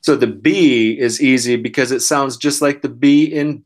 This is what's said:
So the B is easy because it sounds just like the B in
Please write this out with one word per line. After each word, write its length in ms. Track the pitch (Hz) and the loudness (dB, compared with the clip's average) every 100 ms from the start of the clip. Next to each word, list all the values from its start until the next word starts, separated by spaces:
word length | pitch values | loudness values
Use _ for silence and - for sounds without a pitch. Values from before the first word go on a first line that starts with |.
So 140 | - 143 | 0 0
the 100 | 117 | 0
B 720 | 104 123 196 160 120 110 113 | 0 -2 2 2 4 0 0
is 240 | 120 113 | -4 0
easy 340 | 139 131 120 120 | 2 2 0 -2
because 360 | 117 - 127 | -2 -4 -2
it 80 | 131 | -2
sounds 360 | - 147 139 120 | -2 -2 -2 -4
just 240 | 147 143 | -4 -2
like 220 | 143 143 | -2 -2
the 60 | - | -8
B 360 | 120 143 143 | 0 2 4
in 400 | 156 151 147 135 | 2 -2 -4 -6